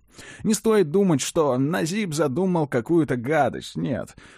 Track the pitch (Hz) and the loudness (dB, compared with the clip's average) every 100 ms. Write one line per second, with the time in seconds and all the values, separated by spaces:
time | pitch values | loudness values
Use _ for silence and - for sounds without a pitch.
0 | _ - - - 190 214 226 214 156 190 | _ -20 -20 -8 -2 0 2 2 4 2
1 | 190 143 - 170 147 123 143 190 160 208 | 2 2 0 0 2 2 0 0 -2 -2
2 | 196 147 147 131 190 170 143 127 113 170 | -4 0 0 0 0 0 0 -2 2 2
3 | 147 123 117 156 120 67 - 156 170 107 | 2 -2 0 0 0 -2 -10 -6 -4 -4
4 | - - - | -8 -14 -20